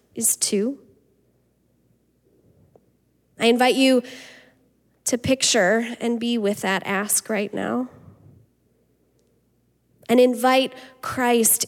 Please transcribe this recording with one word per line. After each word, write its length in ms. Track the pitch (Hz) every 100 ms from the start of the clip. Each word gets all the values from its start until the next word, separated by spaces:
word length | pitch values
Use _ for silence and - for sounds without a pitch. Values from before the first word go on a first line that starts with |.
| _
is 220 | - 226 -
to. 420 | - 208 220 277 - _ _ _ _ _ _ _ _ _ _ _ _ _ _ _ _ _ _ _ _ _ _ _ _ -
I 60 | 233
invite 300 | 240 254 233
you 280 | 262 254 240 - - - - _ _ _ _ _ -
to 120 | 240
picture 800 | - 262 - 240 180 220 233 240
and 200 | 233 233
be 180 | 240 240
with 240 | 202 208
that 220 | 190 190 -
ask 440 | 196 208 - -
right 240 | 214 208
now. 360 | - 202 233 254 - - - - - _ _ _ _ _ _ _ _ _ _ _ _ _ _ _ _ -
And 100 | 240
invite 540 | 254 233 247 262 262 - - -
Christ 640 | - - 247 240 220 -